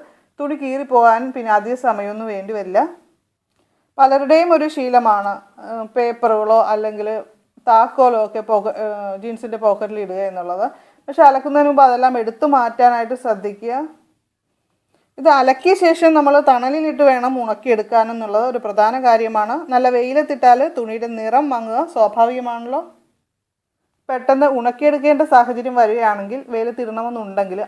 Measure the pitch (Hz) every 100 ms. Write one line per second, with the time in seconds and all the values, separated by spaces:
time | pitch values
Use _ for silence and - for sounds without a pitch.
0 | - _ _ - 285 294 269 269 269 247
1 | 233 226 262 254 226 208 214 254 254 208
2 | 202 214 226 196 196 214 185 196 330 349
3 | _ _ _ _ _ _ _ _ _ -
4 | 269 269 277 311 349 320 302 311 254 247
5 | 233 208 202 196 - - 214 226 220 247
6 | 240 233 233 214 214 226 196 214 214 214
7 | 208 220 - _ _ _ - 226 240 269
8 | 254 233 208 220 220 214 208 208 214 208
9 | 202 196 226 226 226 214 214 202 208 214
10 | 190 185 196 185 175 185 254 - _ _
11 | - 285 285 269 294 294 285 277 262 247
12 | 254 247 226 226 302 269 233 233 247 240
13 | 226 254 240 196 202 202 226 262 311 -
14 | _ _ _ _ _ _ _ _ _ _
15 | _ - 302 277 262 269 349 370 339 330
16 | 330 311 285 285 285 247 254 311 311 262
17 | 277 254 247 262 226 220 262 214 208 233
18 | 226 233 214 214 254 240 214 208 214 262
19 | 247 226 220 220 214 285 320 254 254 247
20 | 247 285 294 277 254 247 320 339 220 220
21 | 233 226 220 254 294 240 226 233 339 247
22 | 208 233 233 254 247 233 240 277 349 _
23 | _ _ _ _ _ _ _ _ _ _
24 | - 254 254 269 285 262 240 247 294 294
25 | 294 285 302 254 240 240 247 247 214 233
26 | 226 202 196 262 254 226 233 233 226 220
27 | 233 233 202 196 196 185